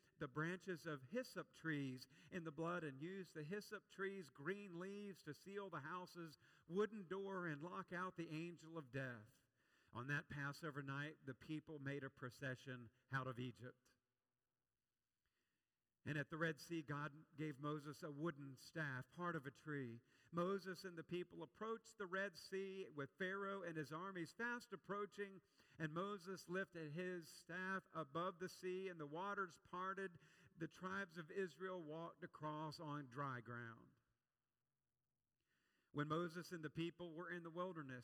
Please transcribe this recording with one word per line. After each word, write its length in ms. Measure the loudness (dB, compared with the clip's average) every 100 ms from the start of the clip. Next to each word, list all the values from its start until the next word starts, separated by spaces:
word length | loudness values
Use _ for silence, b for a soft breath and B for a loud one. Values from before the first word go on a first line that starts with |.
| B -4
the 80 | 0
branches 580 | 4 4 4 0 -2 0
of 160 | -2 0
hyssop 360 | -2 -2 -4 -6 -2
trees 460 | 4 6 4 0 -6 B B
in 140 | -2 -2
the 60 |
blood 320 | 2 2 4
and 100 | 2 -2
use 300 | -2 -2 -4 -4
the 80 |
hyssop 400 | -2 -2 -2 -6 -6
trees' 380 | 0 0 0 -6
green 460 | -2 0 0 0 -4
leaves 400 | -2 -2 -4 -6
to 100 | -6
seal 340 | -8 -6 -4 -2
the 140 | -2
house's 560 | -2 -4 -4 -6 -8 -10 B B B
wooden 340 | 6 6 4 -2
door 380 | 0 0 2 2
and 140 | 2
lock 260 | 0 -2 -2
out 220 | 0 0 0
the 140 | -2
angel 460 | 0 -2 -4 -6 -6
of 160 | -2
death. 340 | 0 0 -2 -8 -18 _ _ b b b -2
On 120 | 4
that 200 | 4 2
Passover 560 | -2 -2 0 -2 -2
night, 320 | 0 0 0 -2 -6
the 140 | -4 -2
people 320 | -2 -2 -2
made 240 | 0 0
a 60 | -2 -4
procession 720 | -8 -2 -2 -2 -2 -6 -6 -14 b 2
out 120 | 2
of 120 | 0
Egypt. 400 | -2 -4 -10 -12 -20 _ _ _ _ _ _ _ _ _ _ _ _ _ _ _ _ _ _ _ _ _ 2
And 120 | 2
at 120 | 2
the 60 | 4
Red 240 | 4 2
Sea, 240 | 0 -2
God 280 | 0 0 -2 -4 -12 -4
gave 160 | -2 0
Moses 400 | 0 0 -2 -6
a 80 | -4
wooden 460 | 0 0 0 -6 -8
staff, 480 | -6 0 2 2 -2 0
part 220 | 2 2
of 100 | 0
a 80 | -6
tree. 380 | -2 0 0 -4 -10 B B
Moses 500 | 4 6 4 0 -4
and 140 | -4 -6
the 100 | 0
people 400 | 0 0 -4 -8
approached 480 | -4 0 -2 -2 -4
the 140 | 2
Red 200 | 4 2 0
Sea 520 | -4 0 0 -2 -4
with 140 | -2 -2 2
Pharaoh 440 | 2 2 2 0 0
and 120 | 0
his 160 | 0
armies 420 | 0 -2 0 -2 0
fast 360 | 0 0 -2
approaching, 680 | -6 0 0 0 0 -4 -4 -16 B B B
and 140 | 0
Moses 500 | 2 2 0 -4 -6 0
lifted 420 | 0 0 -2 -2
his 320 | 0 0 0 -4
staff 520 | -12 -6 -2 2 2 0 -2
above 380 | 0 2 2 2
the 80 | -4
sea, 400 | -2 0 0 0
and 80 | -2
the 80 | -2
waters 480 | 0 2 2 2 0 -6
parted. 400 | 0 0 2 -2 -4 B B B -4
The 80 | -4
tribes 480 | -2 -2 0 0 -4
of 160 | -2
Israel 500 | 2 2 2 -2 0 0
walked 380 | -2 -2 -4 -8
across 560 | -2 0 2 0 0
on 240 | 0 0 0
dry 320 | 0 2 2
ground. 560 | -2 -4 -4 -8 -14 -20 _ _ _ _ _ _ _ _ _ _ _ _ _ _ b b b b b
When 160 | 2 4
Moses 420 | 4 2 0 -4
and 100 | -4
the 80 | -2
people 440 | 0 0 0 -6 -4
were 160 | -4
in 120 | -4
the 60 | -4
wilderness 540 | 0 0 0 -4 -6